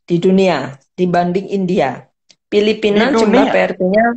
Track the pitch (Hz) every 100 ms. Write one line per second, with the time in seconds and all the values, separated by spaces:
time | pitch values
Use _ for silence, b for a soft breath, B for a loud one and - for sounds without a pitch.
0 | - 170 185 190 190 147 139 135 _ -
1 | 180 175 175 185 190 196 180 180 135 123
2 | - _ _ _ _ 208 214 214 208 208
3 | 247 226 214 247 277 185 185 180 185 208
4 | 233